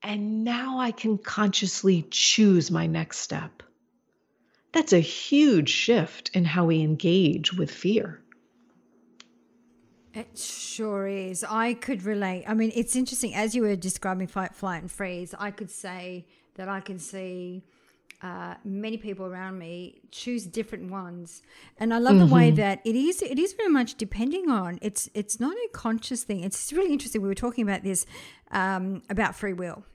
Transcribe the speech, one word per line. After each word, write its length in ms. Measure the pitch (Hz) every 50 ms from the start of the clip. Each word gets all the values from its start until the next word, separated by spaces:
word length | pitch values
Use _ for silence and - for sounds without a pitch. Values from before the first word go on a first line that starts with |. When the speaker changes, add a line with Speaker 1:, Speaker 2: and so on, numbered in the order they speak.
| -
Speaker 1:
And 400 | 208 208 208 208 214 214 220 220
now 360 | 233 240 240 254 262 262 254
I 100 | 254 240
can 260 | 226 - - 214 220 196
consciously 880 | - - - - 208 208 190 - - 185 - - - 196 190 170 156 -
choose 600 | - - - - - - 220 202 190 175 151 -
my 160 | 170 165 165
next 320 | 165 160 165 160 - - -
step. 440 | - - - - - 80 - _ - _ _ _ _ _ _ _ _ _ _ _ _ _ _ _ _ _ _ _ _ _ -
That's 200 | 330 311 - 202
a 60 | 175
huge 720 | 156 - - - - - 285 285 302 294 240 170 147 127
shift 640 | - - - - 233 220 156 - - - - - -
in 100 | 190 175
how 200 | 165 147 180 175
we 160 | 165 165 160
engage 720 | 156 151 156 151 - 165 170 190 185 151 - - 151 - 180
with 180 | 185 160 147
fear. 500 | - - - 175 214 226 - - 80 - _ _ - _ _ _ _ _ _ _ _ _ _ _ _ _ _ _ _ _ - _ _ _ _ _ _ _ _ _ _ _ _ _ _ _ _ _ _
Speaker 2:
It 220 | 220 233 - -
sure 720 | - - - - - - - - - 220 220 202 196 196
is. 360 | 196 196 196 190 185 185 - -
I 300 | - 214 220 226 240 240
could 280 | 240 - - 240 196 180
relate. 420 | 202 214 202 202 185 185 180 -
I 80 | - 220
mean, 160 | 220 220 226 220
it's 220 | 233 233 240 -
interesting. 380 | 254 254 254 - - - 226 -
As 200 | 190 208 220 214
you 80 | 247 226
were 140 | 208 202
describing 500 | 185 170 185 185 - - 196 185 185 190
fight, 280 | 175 - 196 185 180 -
flight, 280 | - - 190 180 165 165
and 80 | 180
freeze, 440 | - - 202 185 180 175 180 170 - -
I 120 | 202 208
could 200 | 202 - 220 175
say 560 | - - - 190 180 185 180 180 180 180 170 _ _ _ _ _ _
that 120 | - 190 190
I 120 | 196 190
can 180 | 190 - 190 185
see, 680 | 160 - - 190 185 185 185 180 180 180 180 185 185 _ _ _ _ _ _ _ _ _ - _ -
uh, 320 | 185 175 185 175 175 180 - _
many 360 | 208 196 196 208 220 226 226
people 260 | 220 214 196 190 190
around 340 | 185 180 180 185 190 190 190
me 440 | 170 165 170 175 180 - - _ _ _
choose 360 | - - - 247 247 240 202
different 440 | 180 165 220 220 220 - 196 170 185
ones. 520 | 185 196 185 175 170 175 175 170 - - _ _ - - - - _ -
And 160 | 220 226 226
I 40 | 233
love 200 | 240 254 208 190
the 80 | 180
way 220 | 160 147 165 165 160
Speaker 1:
Mm-hmm. 80 | 156
Speaker 2:
that 260 | 151 143 - 196 190 -
it 100 | 226 220
is, 280 | 247 269 320 370 - 403
it 160 | - 269 262
is 160 | 339 392 392
very 160 | - 453 392
much 240 | 311 277 247 220 -
depending 560 | _ 226 202 - 208 226 262 302 370 370 330
on, 280 | 262 214 185 175 175 - -
it's, 260 | 208 202 - - - _
it's 260 | 208 208 208 - 220
not 140 | 233 277 359
a 120 | 466 494 427 -
conscious 520 | - - 226 220 226 220 - 254 226 -
thing. 200 | _ 208 190 170
It's 280 | 196 196 - - - 294
really 180 | 330 392 370 294
interesting. 300 | 277 - - - 220 196
We 60 | 196
were 60 | 196
talking 280 | - - 240 233 - 233
about 160 | 202 196 180 -
this, 220 | 190 190 185 - - - - - - - - _ _
um, 520 | - 196 185 190 196 185 185 190 196 180 - _
about 260 | 196 190 220 165 -
free 200 | - - 202 185
will. 300 | 180 180 175 160 - 202 - -